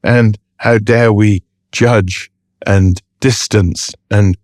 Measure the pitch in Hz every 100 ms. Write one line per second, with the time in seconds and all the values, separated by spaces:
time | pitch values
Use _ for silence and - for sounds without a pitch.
0 | - 120 110 101 _ _ 117 117 104 117
1 | 117 104 107 98 _ _ _ - 117 117
2 | 92 90 - _ _ _ - 98 95 90
3 | _ _ 135 117 - 107 90 - - -
4 | _ 104 98 90